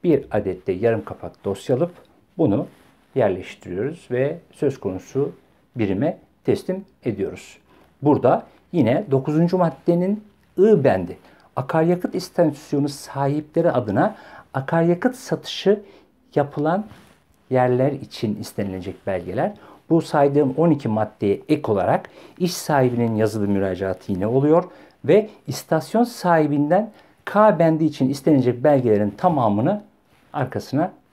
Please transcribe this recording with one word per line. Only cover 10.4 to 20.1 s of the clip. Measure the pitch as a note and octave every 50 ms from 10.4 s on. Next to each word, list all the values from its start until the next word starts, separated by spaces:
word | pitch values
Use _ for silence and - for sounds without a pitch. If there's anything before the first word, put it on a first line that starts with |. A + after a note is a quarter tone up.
| _ _ _
I | - F#3 A3+ G#3+ E3 B2+
bendi. | C3 G2 F#2+ F2+ F2 - - _ - - _ _ _ _
Akaryakıt | - C3 - - D#3+ D#3+ E3+ F3+ F3 - - -
istasyonu | - F3 - _ - E3+ D#3 D3 - - - - C#3+ C#3+ C#3+
sahipleri | C#3 - - - - C#3 C#3 C#3 C#3+ D3+ D3+ - - E3 E3 E3+
adına | C3+ C3 A2 G#2+ G2 A#2+ E3+ G#3 - - - - - - - _ -
akaryakıt | C3+ C3+ - - E3 E3 E3+ F3 F3 - B3 B3+
satışı | - - - E3 - - - - - - F#3+ G#3 G#3 - - - - _ _ _ _ _ _ -
yapılan | D#3 C#3+ C#3 - D3 D3 D#3 F3 G3+ G#3+ - - - - _ _ _ _ _ _ _ _ _
yerler | B2 B2+ B2+ B2+ B2+ B2 C3 C#3+
için | C#3+ - - - - - - G#2+ G#2
istenilecek | G#2 G2+ - - - G#2 G2 F#2+ F#2+ E2+ F#2+ - - _
belgeler. | G2 F#2+ F2+ E2+ F2+ F2+ A#2 D#3 G#3 G3+ - - - - - _ _
Bu | D#3+ E3+
saydığım | D3+ -